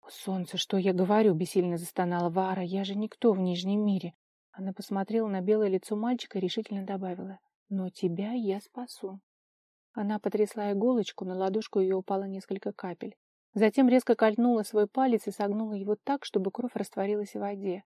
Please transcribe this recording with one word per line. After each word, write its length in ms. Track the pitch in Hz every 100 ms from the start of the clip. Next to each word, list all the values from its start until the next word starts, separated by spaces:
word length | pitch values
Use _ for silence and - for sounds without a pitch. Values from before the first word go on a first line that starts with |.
«О, 80 | -
солнце, 480 | - - 190 175 -
что 200 | - 196
я 140 | 190
говорю?» — 420 | 180 185 214 214 160
бессильно 420 | 175 196 180 170
застонала 520 | 175 - 180 175 175
Вара. 320 | 175 190 190
«Я 220 | 180 190
же 120 | 196 202
никто 360 | 220 - 233
в 80 | 190
Нижнем 460 | 185 175 185 202 208
мире!» 280 | 190 170 - _ _ _
Она 220 | - 190
посмотрела 560 | 190 - 196 196 226 220
на 100 | 196
белое 300 | 185 214 208
лицо 260 | 190 - 208
мальчика 420 | 226 247 - 196
и 40 |
решительно 440 | 180 233 214 196 196
добавила: 540 | 196 190 180 185 190 _ _ _
«Но 200 | 196 185
тебя 440 | - 185 170 202
я 260 | 247 214 196
спасу». 640 | - - 247 - 190 196 _ _ _ _ _ _ _
Она 260 | - 208 214
потрясла 520 | 208 202 214 - 208
иголочку, 500 | 196 233 247 196 -
на 120 | 185 185
ладошку 440 | 190 202 220 208
ее 180 | 190 190
упало 260 | 185 196
несколько 500 | 196 190 - 196 202
капель. 420 | 202 190 170 - - _ _ _
Затем 340 | - 214 240 254
резко 280 | 254 - 226
кольнула 480 | 220 214 240 233
свой 240 | 202 214 208
палец 400 | - 262 226 -
и 40 |
согнула 420 | - 208 214 220
его 220 | 208 196 208
так, 300 | - 277 -
чтобы 260 | 202 190
кровь 240 | - 240 -
растворилась 600 | 196 - 196 208 202 208
в 40 |
воде. 440 | 202 202 196 185 _